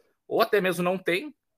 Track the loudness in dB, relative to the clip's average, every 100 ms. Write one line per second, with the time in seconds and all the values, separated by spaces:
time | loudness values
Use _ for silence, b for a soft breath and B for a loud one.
0 | _ _ -4 0 2 2 2 0 -2 -2
1 | -2 -4 -4 -16 _